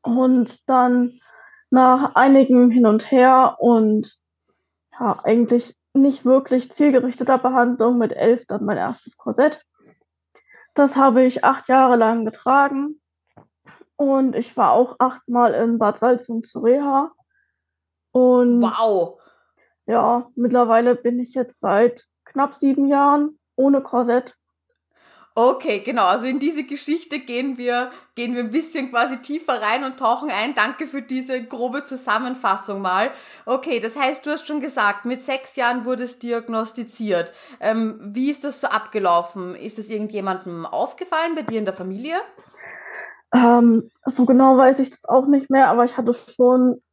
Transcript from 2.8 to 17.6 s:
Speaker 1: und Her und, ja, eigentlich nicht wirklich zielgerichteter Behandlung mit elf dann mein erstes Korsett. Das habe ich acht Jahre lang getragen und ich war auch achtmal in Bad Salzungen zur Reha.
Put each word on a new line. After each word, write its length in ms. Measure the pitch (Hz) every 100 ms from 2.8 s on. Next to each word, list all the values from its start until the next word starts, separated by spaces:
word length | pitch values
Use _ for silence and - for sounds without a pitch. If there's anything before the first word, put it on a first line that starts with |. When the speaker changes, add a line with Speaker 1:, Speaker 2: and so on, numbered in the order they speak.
Speaker 1:
und 280 | 226 214 -
Her 460 | 269 254 262 262 -
und, 560 | 233 233 220 214 214 _ _ _ _ _ _ _ _ -
ja, 220 | 233 -
eigentlich 540 | - 226 233 240 240 _ _
nicht 320 | 285 277 269
wirklich 480 | 240 262 269 254 247
zielgerichteter 640 | - 294 262 254 240 254 262
Behandlung 580 | 262 254 240 240 226 247
mit 160 | 220
elf 320 | - 226 233 -
dann 180 | 208
mein 120 | 208 -
erstes 400 | 92 233 - _
Korsett. 480 | - 220 302 - _ _ _ _ _ _ _ _ _ - _
Das 220 | - 277 269
habe 260 | 269 233
ich 220 | 254 254
acht 240 | - 269 -
Jahre 260 | 262 262
lang 300 | 240 220 233
getragen 760 | 220 220 - 269 277 269 285 302 _ _ _ - _ _ _ _ _
und 400 | _ 285 269 269
ich 220 | - 240 -
war 160 | 196
auch 240 | 127 247 -
achtmal 560 | 254 254 - 240 240
in 240 | - 233 233
Bad 180 | 214 208
Salzungen 460 | 233 240 247 226
zur 220 | 220 -
Reha. 480 | 226 262 285 269 311 _ _ _ _ _